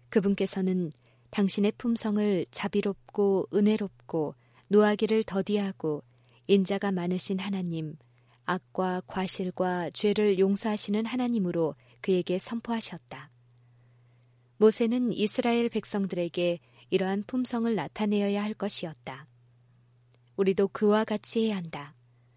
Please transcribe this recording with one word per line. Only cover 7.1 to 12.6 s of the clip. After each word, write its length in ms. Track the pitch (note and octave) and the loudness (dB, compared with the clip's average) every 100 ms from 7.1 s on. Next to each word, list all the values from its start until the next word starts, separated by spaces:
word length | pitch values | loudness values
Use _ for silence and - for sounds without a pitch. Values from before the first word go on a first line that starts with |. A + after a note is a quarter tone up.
| F3+ - F#3+ | -2 -2 -2
하나님, 580 | G3 G3 F3+ E3 D#3 D#3 _ _ _ _ | -4 -4 -4 -4 -6 -12 _ _ _ _
악과 580 | - F3+ - - F#3 F3+ - | -6 -6 -4 -4 -2 -4 -6
과실과 840 | - F#3 - F#3 - F3+ F3+ E3+ | -2 0 0 -2 -2 -2 -2 -4
죄를 480 | - G#3 G#3 G#3 F#3 | -2 0 2 2 4
용서하시는 680 | F#3+ G3 A3+ G#3+ - G#3 A3+ | 2 2 -2 -2 -2 -2 -2
하나님으로 680 | B3 B3 A#3 F3+ E3+ D#3+ D3+ _ - | -4 -2 0 0 0 -2 -4 _ -8
그에게 360 | - F#3 F3 F3+ | 0 0 0 -4
선포하셨다. 920 | - A#3 | -4 -6